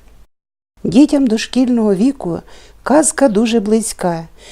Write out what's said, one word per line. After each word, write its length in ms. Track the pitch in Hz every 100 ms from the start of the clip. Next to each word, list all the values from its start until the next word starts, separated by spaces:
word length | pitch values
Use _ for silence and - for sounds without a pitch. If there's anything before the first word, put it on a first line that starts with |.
| - - - _ _ _ _ _
Дітям 420 | - 202 294 285 254
дошкільного 680 | 220 - 247 254 233 214
віку 440 | 185 254 - 180 165 - - - -
казка 460 | - 190 - - 269
дуже 320 | 196 233 233
близька. 680 | 202 220 208 - 180 165 165 - -